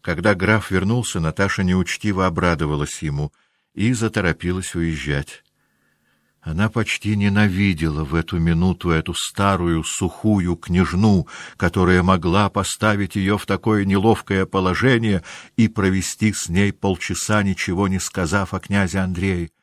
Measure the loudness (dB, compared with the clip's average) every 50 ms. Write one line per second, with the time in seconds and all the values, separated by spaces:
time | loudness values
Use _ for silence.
0 | _ -4 -4 0 2 2 2 2 2 2 2 2 0 0 -2 -2 0 0 0 -2
1 | -2 -4 -4 -2 -2 -2 0 0 -2 -2 0 0 0 2 2 2 0 0 -4 -6
2 | -4 -4 -2 0 0 0 0 2 2 2 2 0 0 -2 -2 -2 -2 -4 -6 -8
3 | -6 -4 -4 -4 -4 -6 _ _ _ _ _ _ _ _ _ -2 0 0 0 0
4 | -2 -2 -2 0 0 0 -2 -2 -2 -4 -2 -2 -4 -6 -4 -2 -2 -2 -2 -4
5 | -4 -4 -2 -4 -4 -6 -12 -20 _ _ _ _ _ _ _ _ _ _ _ _
6 | _ _ _ _ _ _ _ _ _ -8 -2 0 -2 0 0 -2 -2 -2 -4 -6
7 | -2 -2 0 2 2 2 4 4 2 2 2 2 2 2 2 2 0 -2 0 -2
8 | -4 -2 0 -2 -2 0 -2 0 2 2 2 4 4 2 0 0 0 0 0 0
9 | 0 -2 -6 -6 -8 -8 -4 0 2 2 2 2 0 0 0 0 -2 -4 -6 -4
10 | -4 -4 -4 -2 0 2 2 2 2 0 -2 -4 -4 -2 2 2 2 2 2 2
11 | 4 4 4 4 2 0 -8 -18 -18 -18 -10 _ -2 0 2 2 4 4 4 4
12 | 4 4 2 2 2 2 2 2 2 2 0 -2 -4 -4 -4 -2 0 0 0 0
13 | -2 -4 -2 -2 0 0 0 -2 0 -2 -4 -2 0 0 0 2 2 2 0 2
14 | 4 4 2 2 0 -4 -2 -2 -2 0 0 0 0 0 0 2 2 2 2 2
15 | 2 0 0 -2 -2 -6 -18 -18 -20 -12 _ 2 2 2 2 2 0 2 2 0
16 | -2 -4 -4 -2 0 0 0 -2 -6 -2 0 2 2 0 0 _ -2 -2 -2 -2
17 | -4 -6 -6 -6 -2 0 0 2 2 0 -2 -2 -2 -4 0 0 0 0 0 -2
18 | -4 -4 _ -4 -2 0 0 -2 -2 -2 -6 -8 -6 -2 -2 0 0 0 -2 -2
19 | -2 -2 -2 -2 -2 -2 -2 -2 -4 -8 _ _